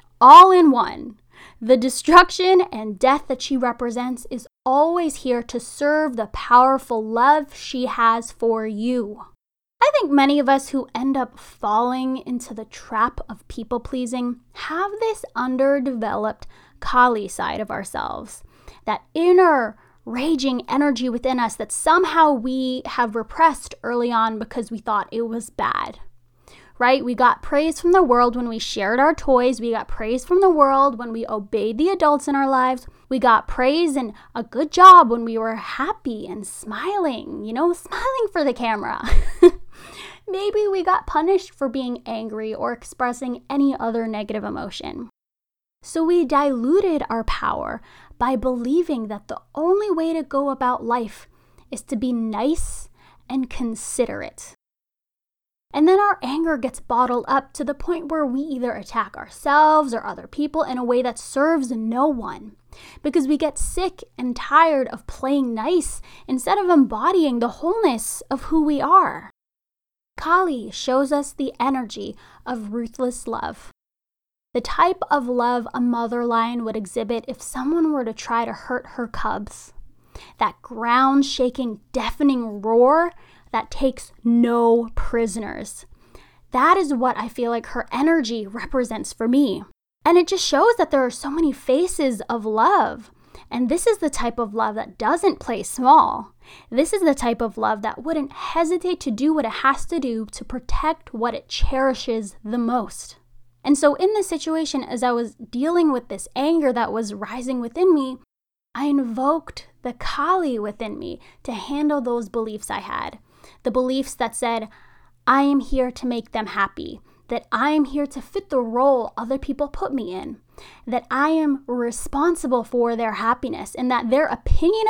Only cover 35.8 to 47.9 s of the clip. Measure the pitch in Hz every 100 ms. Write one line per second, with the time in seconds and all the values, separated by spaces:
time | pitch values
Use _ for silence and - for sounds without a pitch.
35.8 | 311 427 269 220 349 220 190 - - 214
36.8 | 359 403 320 233 - - 208 233 339 349
37.8 | - - 508 523 415 349 285 240 233 208
38.8 | 147 - 226 - - - 359 - - -
39.8 | - - - - - 381 415 415 415 381
40.8 | 359 - - 302 330 381 - - 269 269
41.8 | 247 240 - 226 220 214 220 214 233 240
42.8 | - - 247 247 254 247 - 277 277 262
43.8 | 226 226 226 214 208 214 208 - 202 -
44.8 | - - 233 _ _ _ _ _ _ _
45.8 | - 320 330 349 262 285 285 247 247 359
46.8 | 403 302 - 226 220 - - - 52 226
47.8 | -